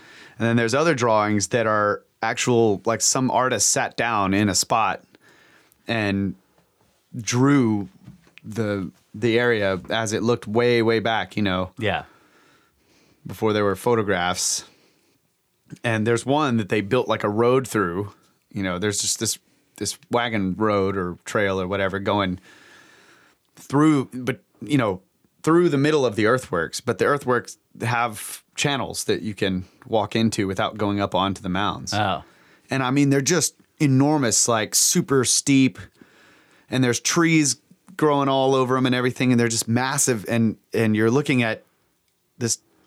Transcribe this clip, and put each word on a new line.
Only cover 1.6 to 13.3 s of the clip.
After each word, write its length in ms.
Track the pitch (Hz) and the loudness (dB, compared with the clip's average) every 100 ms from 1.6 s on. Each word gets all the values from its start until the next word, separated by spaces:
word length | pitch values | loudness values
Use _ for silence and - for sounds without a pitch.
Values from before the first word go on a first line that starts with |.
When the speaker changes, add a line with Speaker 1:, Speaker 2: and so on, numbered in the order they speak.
| 110 | 0
Speaker 1:
are 340 | 107 104 101 - _ | 2 2 0 -6 _
actual, 600 | 113 120 - 120 113 95 | -6 -2 0 4 4 2
like, 160 | 113 110 | -2 -2
some 300 | - 135 131 | 0 0 0
artist 380 | - 127 117 - | 0 0 0 0
sat 280 | 139 117 - | 0 -2 -2
down 380 | 117 110 98 | -2 0 2
in 140 | 98 104 | 2 2
a 80 | 87 | 0
spot 480 | - 117 104 90 - _ _ _ _ _ _ _ - | 0 0 0 -2 -10 _ _ _ _ _ _ _ -6
and 480 | 117 104 98 98 87 _ _ _ _ _ _ _ 123 | -4 -2 -2 -2 -6 _ _ _ _ _ _ _ -10
drew 720 | 104 123 135 143 117 107 95 - - - _ - | -4 0 4 4 2 0 -6 -14 -20 -20 _ -20
the, 460 | 113 107 107 101 87 - _ | -12 -6 -4 -4 -6 -12 _
the 240 | 107 117 113 | -4 0 2
area 420 | 123 113 101 95 - | 2 2 0 -2 -4
as 240 | 110 113 | -4 -2
it 120 | 104 | -2
looked 240 | 110 120 - | 0 -2 -2
way, 340 | 107 120 120 | 0 2 4
way 160 | 113 113 | 2 2
back, 380 | 107 110 90 - | 0 -2 -4 -4
you 60 | |
know. 260 | 101 92 90 - | -2 -2 -4 -6
Speaker 2:
Yeah. 240 | 110 82 - _ _ _ _ _ _ _ _ _ _ _ | -4 -4 -6 _ _ _ _ _ _ _ _ _ _ _
Speaker 1:
Before 280 | - | -16